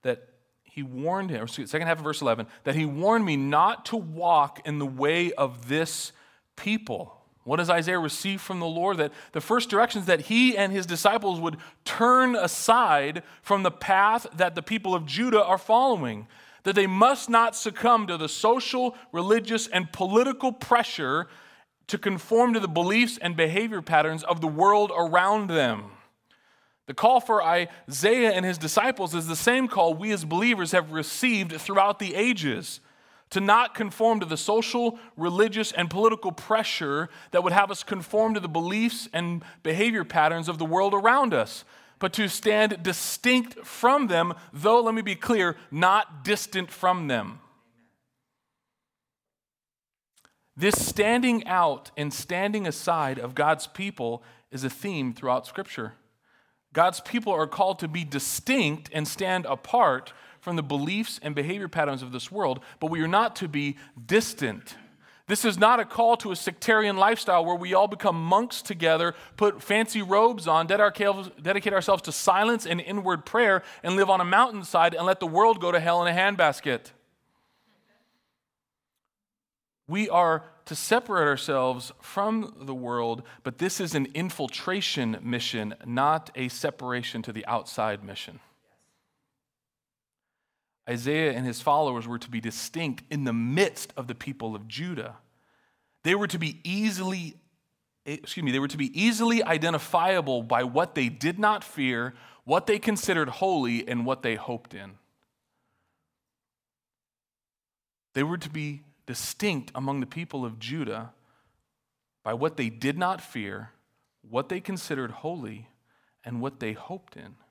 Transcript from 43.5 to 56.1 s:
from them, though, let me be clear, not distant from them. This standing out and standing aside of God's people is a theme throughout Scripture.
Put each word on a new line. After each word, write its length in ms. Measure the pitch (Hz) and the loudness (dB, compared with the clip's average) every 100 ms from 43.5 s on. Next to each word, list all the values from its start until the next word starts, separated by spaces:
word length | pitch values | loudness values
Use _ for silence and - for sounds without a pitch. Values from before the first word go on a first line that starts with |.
| - - | -10 -16
from 420 | - 240 285 247 | 2 4 4 4
them, 260 | 170 175 165 - | 2 0 -4 -12
though, 300 | 143 180 233 | -2 4 6
let 140 | 226 220 | 4 0
me 80 | |
be 120 | 202 190 | -4 -6
clear, 400 | - 220 180 156 - | 0 2 2 -2 -8
not 560 | 143 180 202 208 151 135 | 2 4 4 2 -8 -2
distant 460 | 208 - 185 175 | -2 -2 -6 -6
from 360 | - 185 180 156 | -2 0 0 0
them. 320 | 123 104 110 _ _ _ _ _ _ _ _ _ _ _ _ _ _ _ _ _ _ _ _ _ _ _ _ _ _ _ _ _ _ _ - | -2 -2 -12 _ _ _ _ _ _ _ _ _ _ _ _ _ _ _ _ _ _ _ _ _ _ _ _ _ _ _ _ _ _ _ -2
This 260 | 185 208 | 2 2
standing 640 | - - 208 240 247 233 - | 0 0 2 4 2 0 0
out 440 | 185 165 135 - - | 2 2 0 -10 -6
and 180 | 147 | -6
standing 540 | 143 - 175 202 208 185 | -6 -6 -2 -2 -2 -4
aside 500 | 151 - 165 139 131 | -4 -2 0 0 -4
of 160 | 120 | -8
God's 340 | 131 147 156 - | 0 2 2 -2
people 560 | - 196 - 120 117 - _ _ | -8 -10 -6 -6 -6 -12 _ _
is 160 | 135 131 | -6 -6
a 40 | |
theme 440 | - 202 175 131 | -6 -8 -4 -6
throughout 340 | 117 135 127 - | -4 -2 -2 -4
Scripture. 460 | - - - 113 - _ | -12 -10 -10 -10 -12 _